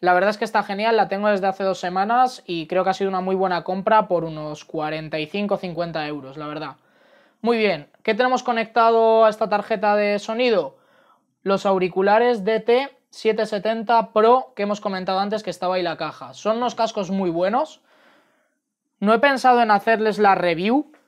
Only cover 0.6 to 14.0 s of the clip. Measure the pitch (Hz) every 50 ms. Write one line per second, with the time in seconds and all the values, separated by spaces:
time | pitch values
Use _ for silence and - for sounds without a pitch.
0.6 | 202 - 196 196 214 226 226 220 190 165 196 196 208 214 208 190 185 196 190 -
1.6 | 196 190 185 185 - 180 180 190 196 214 233 247 254 247 247 - - - 175 165
2.6 | 156 156 180 180 185 190 185 - 196 190 190 185 185 190 190 185 190 185 180 170
3.6 | 165 - 185 196 185 214 220 214 208 208 185 170 165 165 156 156 151 151 151 -
4.6 | - - - 160 151 156 156 156 156 151 156 156 151 151 - 202 208 202 202 180
5.6 | - 180 165 165 170 170 160 160 151 147 151 143 131 131 135 156 151 147 151 151
6.6 | 156 143 135 _ _ _ _ _ _ _ _ _ _ _ _ _ - 226 240 226
7.6 | 214 202 175 147 143 - _ _ - 220 220 208 247 254 254 247 - - 240 226
8.6 | 220 220 - 240 226 226 226 226 226 226 220 220 220 220 214 220 226 190 208 208
9.6 | 202 - 226 196 208 208 208 208 208 208 208 202 202 - 220 226 254 247 220 180
10.6 | 147 135 - _ _ _ _ _ _ _ _ _ _ _ _ _ - 190 196 190
11.6 | - 202 196 190 180 180 175 190 190 202 208 226 240 247 247 214 185 208 220 220
12.6 | 220 - 233 254 277 277 - _ _ _ - - - 220 214 214 220 208 214 202
13.6 | 175 214 226 226 220 214 240 226